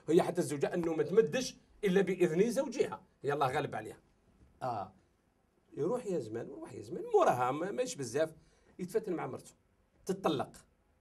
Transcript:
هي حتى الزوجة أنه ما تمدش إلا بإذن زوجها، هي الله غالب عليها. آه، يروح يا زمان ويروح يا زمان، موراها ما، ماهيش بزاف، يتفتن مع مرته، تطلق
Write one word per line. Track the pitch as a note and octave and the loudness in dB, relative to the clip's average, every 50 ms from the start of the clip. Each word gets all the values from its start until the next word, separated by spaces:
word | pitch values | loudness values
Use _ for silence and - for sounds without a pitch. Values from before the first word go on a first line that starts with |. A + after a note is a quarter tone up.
| - - | -2 4
هي | D#3 F3+ | 4 4
حتى | E3+ - E3+ F3 | 4 4 0 -2
الزوجة | E3 C3 D3 C#3+ D#3+ G3+ G3 | -2 -2 0 -2 -2 -2 0
أنه | F3 E3 E3 D#3+ | -2 -2 -2 0
ما | D#3 D3 | 0 -2
تمدش | - F3+ A3 A3+ C#3+ - C4 C4 - - - _ _ _ - - | 4 6 4 4 6 2 -2 -2 -4 -8 -12 _ _ _ -4 0
إلا | G3 F3+ G3 | 2 4 4
بإذن | F#3+ F3+ F#3+ - F3+ E3+ D#3 E3+ G#3 A#3+ | 4 2 2 2 2 2 4 4 4 4
زوجها، | G3 B3 D4+ C#4 A#3 D4 A3 - - - - _ _ _ - | 4 0 -2 -2 0 -2 -2 -2 -2 -10 -14 _ _ _ -4
هي | C3+ C#3+ | -2 0
الله | D3 C#3+ B2 | 2 0 0
غالب | B2+ D3+ C#3 C3 B2 | 0 -2 -4 -4 -6
عليها. | A2+ A2 G2+ - - _ _ _ _ _ _ _ _ - _ _ _ | -8 -8 -10 -14 -16 _ _ _ _ _ _ _ _ -20 _ _ _
آه، | - B2+ A#2 G#2 F#2 F#2+ - _ _ _ _ _ _ _ _ _ _ _ _ _ _ _ - D3+ | -6 -6 -4 -6 -6 -10 -12 _ _ _ _ _ _ _ _ _ _ _ _ _ _ _ -8 -6
يروح | C#3 F3+ B3 B3 - | -4 -2 -2 -4 -4
يا | G#3 F#3 D#3 | -4 -4 -4
زمان | A#2 A2 A2 A2+ B2+ - | -4 -6 -8 -8 -8 -10
ويروح | - E4 D#4+ - - | -12 -14 -14 -14 -14
يا | G#2+ | -16
زمان، | - - F3 - G#4+ A#4+ A#4+ | -12 -10 -10 -8 -6 4 6
موراها | G#4 E4 A3 D3 B2 B2 B2 | 6 8 8 6 4 2 0
ما، | C3+ D3 E3+ G3 | 0 -2 -2 -4
ماهيش | A3 A#3+ B3+ - - | -2 -4 -4 -4 -4
بزاف، | C#3+ C3+ A#2 A2 C#3+ D#3+ D#3+ D#3+ - - _ _ _ _ _ _ - | -6 -6 -4 0 0 0 0 -2 -12 -20 _ _ _ _ _ _ -10
يتفتن | F#3 F3 - A3 - F#3+ F3 | -10 -4 -2 -4 -2 -2 -4
مع | D3+ C#3+ C3+ | -4 -4 -6
مرته، | A#2+ - - - - _ _ _ _ _ _ _ _ _ _ | -8 -10 -14 -18 -20 _ _ _ _ _ _ _ _ _ _
تطلق | - F#3+ F#3+ - - D3+ B2+ A2+ - - - - _ _ _ _ _ _ _ | -6 -6 -2 0 0 0 0 -2 -6 -8 -18 -20 _ _ _ _ _ _ _